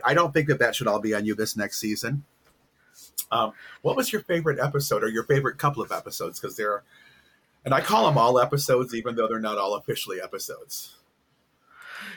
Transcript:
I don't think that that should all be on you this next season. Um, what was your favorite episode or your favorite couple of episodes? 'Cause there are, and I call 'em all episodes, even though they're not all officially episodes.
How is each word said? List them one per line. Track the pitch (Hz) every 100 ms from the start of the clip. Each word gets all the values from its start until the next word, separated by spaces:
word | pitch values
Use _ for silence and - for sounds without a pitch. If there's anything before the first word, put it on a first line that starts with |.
I | 120
don't | 147 170
think | 151 147
that | 131
that | 120
should | 110 117
all | 104
be | 107
on | 104 107
you |
this | 104 110 110
next | 101 -
season. | 110 104 117 143 143 _ _ _ _ _ _ - - - -
Um, | 117 110 - - -
what | 156 214
was | 247
your | 214
favorite | - 170 160 135
episode | 131 143 139 104
or | 113
your | 113
favorite | - 139 135 -
couple | 147 131
of | 101
episodes? | 85 104 - 85 90
'Cause | 101 92
there | 104
are, | 101 - - - _ _ _ _ _
and | -
I | 135
call | 131 214 202
'em | 139
all | 117 127
episodes, | 123 143 - 127 127
even | 117 117 117
though | 110
they're | 113
not | 110 104
all | 98
officially | 101 - 113 - 92
episodes. | 92 98 - - - - - - _ _ _ _ _ _ _ - - - -